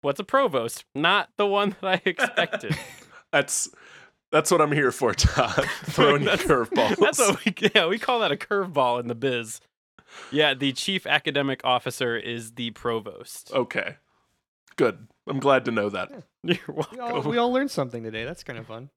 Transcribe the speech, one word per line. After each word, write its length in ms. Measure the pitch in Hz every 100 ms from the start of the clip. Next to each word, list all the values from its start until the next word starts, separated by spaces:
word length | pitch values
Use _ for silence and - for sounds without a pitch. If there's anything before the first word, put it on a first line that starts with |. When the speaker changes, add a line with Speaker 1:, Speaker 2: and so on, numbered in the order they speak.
Speaker 1:
what's 200 | 139 139
a 20 |
provost? 600 | 196 - 269 135 117 - - 131
Not 320 | 165 202 - _
the 100 | 208
one 300 | 202 202 190
that 200 | 190 185 190
I 40 |
expected. 680 | 170 254 - 175 202 107 151 - -
<laughs> 280 | - - _
Speaker 2:
That's, 340 | 147 139 - - - - - - _ _
that's 180 | 151 156
what 120 | 175
I'm 100 | 151
here 200 | 147 135
for, 200 | - 123
Todd. 520 | 101 - - 120 - 135 -
<laughs> 80 | -
Throwing 360 | 151 147 143
Speaker 1:
That's, 200 | 143 185
Speaker 2:
curveballs. 520 | - 139 113 - 220 208
Speaker 1:
that's 220 | 254 -
what 240 | 226 196
we, 100 | - 180 208 220
yeah, 120 | 170
we 120 | 214
call 200 | - 240
that 120 | 202
a 60 | 139
curveball 640 | - 202 185 143 127 120
in 60 | 120
the 80 | 117
biz. 440 | 135 123 110 - _ _ _ _ _ - -
Yeah, 220 | 139 151
the 180 | 135 139
chief 340 | 127 - 190 -
academic 540 | 151 156 143 139 131 127
officer 500 | 123 131 - 127 117
is 360 | 101 117 113
the 180 | 117 117
provost. 800 | 110 120 113 104 - - - -
Speaker 2:
Okay. 420 | 135 120 - - - _ _ _ _ _ _ _ -
Good. 300 | 127 101 - _ -
I'm 120 | 139
glad 260 | 135 135 120
to 60 |
know 180 | 113 104
that. 220 | 101 104 240 - _
Speaker 3:
Yeah. 120 | - 175
Speaker 1:
<laughs> 20 | -
You're 80 | 151
welcome. 220 | 156 254
Speaker 3:
We 40 |
all, 200 | 240 240
we 140 | - 233
all 140 | 240
learned 200 | 254 277
something 320 | - 135 117
today. 200 | 113 110
That's 200 | 120 180
kind 140 | - 120
of 80 | 113
fun. 220 | 113 135